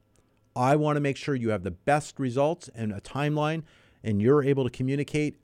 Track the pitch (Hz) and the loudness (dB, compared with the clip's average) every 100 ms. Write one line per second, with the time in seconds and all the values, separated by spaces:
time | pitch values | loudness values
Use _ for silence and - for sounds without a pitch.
0 | _ _ _ _ _ - 127 151 151 147 | _ _ _ _ _ -2 2 4 2 2
1 | 143 135 - 135 113 104 92 85 - 147 | 0 -2 -4 -2 0 -2 -4 -4 0 0
2 | - - 131 120 147 175 - 120 110 101 | 0 -6 -4 0 0 0 -8 -8 -6 -6
3 | - 131 147 151 151 160 - _ _ _ | -8 -4 -2 0 0 -4 -8 _ _ _
4 | 110 101 110 147 135 135 123 - 131 139 | -2 2 4 4 4 2 0 -2 -2 -2
5 | 139 151 147 - | -2 -2 -2 -4